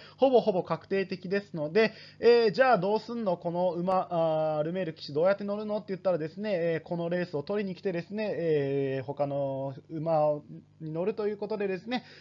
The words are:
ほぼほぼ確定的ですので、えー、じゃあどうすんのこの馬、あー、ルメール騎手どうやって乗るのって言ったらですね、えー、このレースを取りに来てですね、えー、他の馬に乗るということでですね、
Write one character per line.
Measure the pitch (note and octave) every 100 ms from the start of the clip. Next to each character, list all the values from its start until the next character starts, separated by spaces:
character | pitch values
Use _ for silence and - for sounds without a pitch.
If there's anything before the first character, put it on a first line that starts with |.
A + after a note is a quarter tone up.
| - -
ほ | C4+
ぼ | B3
ほ | F#3+
ぼ | F#3
確 | - D#3+ -
定 | G3 F#3+
的 | F#3+ F3+
で | G3
す | G3+ E3
の | D3+
で、 | F3 A3 - - -
え | A3 A#3+ A3+
ー、 |
じ | F3
ゃ | C4
あ | A3+
ど | F#3 G#3+
う |
す | A3 A#3
ん |
の | G#3+ F3
こ | F3
の | F3 F3+
馬、 | E3+ F3 F#3+ -
あ | F3 E3 D#3 D#3 D#3
ー、 | D3+
ル |
メ | F#3
ー | F3
ル |
騎 | D#3 -
手 |
ど | C#3
う | F3+
や |
っ | G3+
て |
乗 | G3+ G#3
る | G#3+
の | G#3
っ |
て | G#3
言 | F#3
っ |
た | F#3+
ら | E3+
で | D#3
す | F3+
ね、 | G#3+
え | F#3 E3+ D#3+
ー、 | -
こ | E3+
の | E3+
レ | F3+
ー | F3
ス | D3
を |
取 | C#3 G#3
り | G3
に | F3+
来 |
て | G3
で | E3+
す | E3+
ね、 | G#3 G#3+ D3
え | E3 D3+ C#3 C#3 C3+ C3+
ー、 | C3
他 | C#3 C#3+
の | C#3 C#3 C3+ C#3 C3 -
馬 | D#3+ D#3+ D#3+ D3+ D3 D3+ D#3+ - _
に | D#3+
乗 | D#3 F#3
る |
と | A3 G#3
い |
う | G#3
こ | G#3
と | G#3+
で | G3+
で | F#3
す | G#3+
ね、 | B3 - -